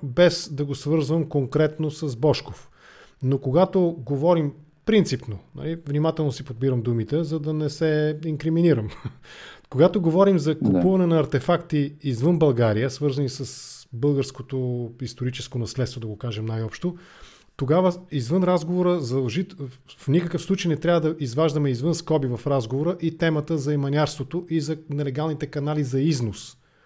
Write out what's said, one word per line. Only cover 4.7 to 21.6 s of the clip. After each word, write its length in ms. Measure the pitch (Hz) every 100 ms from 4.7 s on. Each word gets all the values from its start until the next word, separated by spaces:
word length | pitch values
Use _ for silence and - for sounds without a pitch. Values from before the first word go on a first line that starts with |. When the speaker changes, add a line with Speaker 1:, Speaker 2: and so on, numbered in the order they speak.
| _ -
Speaker 1:
принципно, 540 | 214 214 131 - 98 - 135
нали, 220 | 143 165 143
внимателно 440 | 143 160 156 151
си 140 | - -
подбирам 360 | 113 135 127
думите, 420 | 117 117 110 151
за 160 | 151 160
да 140 | 147
не 160 | 156 151
се 480 | 151 160 151 151 151 160
инкриминирам. 640 | 151 156 165 170 123 107 - - - -
<laughs> 400 | - - - _
Когато 320 | 127 175 202
говорим 380 | 165 165 196 185
за 160 | 147 156
Speaker 2:
Да. 40 |
Speaker 1:
купуване 440 | - 190 175 190 175
на 120 | 165
артефакти 720 | 147 135 - 170 170 151 143 147
извън 380 | 139 113 143 170
България, 500 | 151 120 117 107 131
свързани 400 | 131 147 131 135
с 360 | - 131 - - - -
българското 960 | 117 143 139 131 - 127 131 127 123 120 117
историческо 560 | 120 - 127 123 - 123
наследство, 420 | 107 131 123 -
да 80 | 113
го 100 | 104
кажем 280 | 123 107 110
най-общо, 500 | 113 110 - 180 175 - - - - _ -
тогава 360 | 135 165 185 175 -
извън 320 | 147 117 180
разговора, 560 | 180 180 160 180 180 180
задължит-, 540 | 123 131 127 131 190 - 135 - - -
в 100 | -
никакъв 340 | 160 175 -
случай 280 | - 196 170
не 60 | 151
трябва 260 | 160 170
да 140 | 151 165
изваждаме 500 | 135 120 160 147